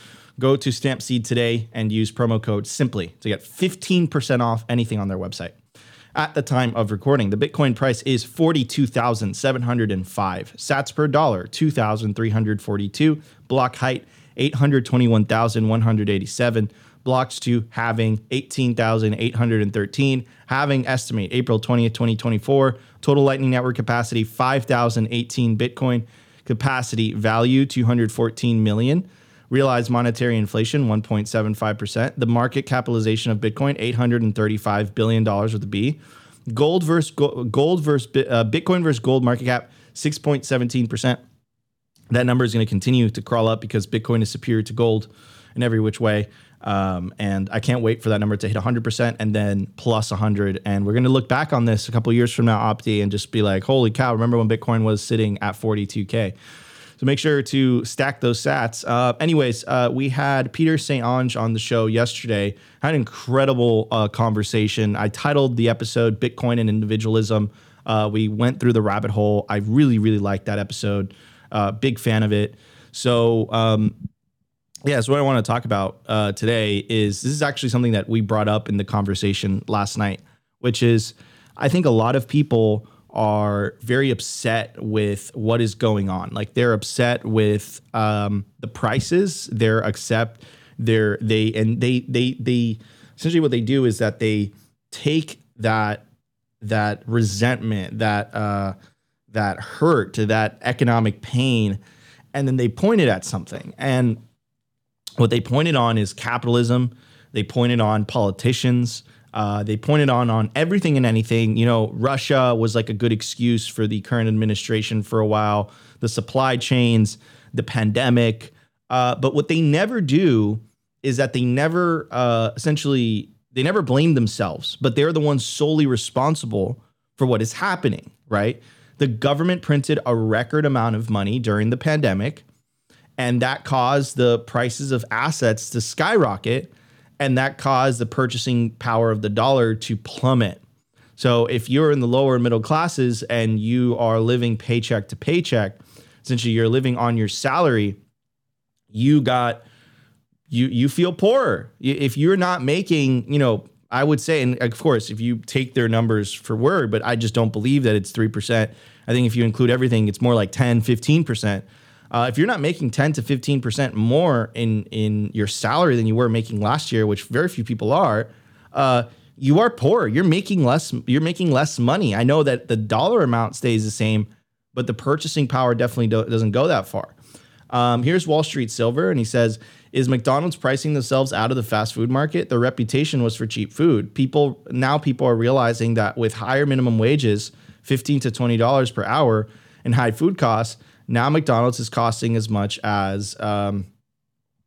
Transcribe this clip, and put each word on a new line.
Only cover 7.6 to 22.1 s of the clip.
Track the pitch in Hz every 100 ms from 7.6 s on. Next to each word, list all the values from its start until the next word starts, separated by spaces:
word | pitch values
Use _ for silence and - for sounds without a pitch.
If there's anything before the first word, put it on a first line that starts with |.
| 139
price | 113 135 113
is | 139 127
forty-two | - - 160 156 110 - 135
thousand | 131 120 110 104 90
seven | 135 127
hundred | 120 120 110
and | 95 92
five | - 95 92 - -
sats | - 139 139
per | - 151
dollar, | 143 151 98 101
two | - 156
thousand | 139 107 107 110
three | 104 113
hundred | 110 107 104
forty-two. | - 101 101 - 156 151 - - -
Block | 131 127 -
height, | 127 131 - - - -
eight | 139 131
hundred | 143 139
twenty-one | 120 127 120 110
thousand | 104 113 117 113 110
one | 113
hundred | 113 107 104
eighty-seven. | 98 - - 120 113 107 - - _
Blocks | 131 127 127 -
to | 123 120 113
halving, | - 117 113 110 107 -
eighteen | 131 135 - 127
thousand | 117 113 113 110
eight | 107 110 110
hundred | 120 110
and | 104
thirteen. | 104 101 - 139 131 117 - -
Halving | 135 143 135 123
estimate, | 127 - 117 95
April | 123 123 110
twentieth, | - 120 113
twenty | 113 120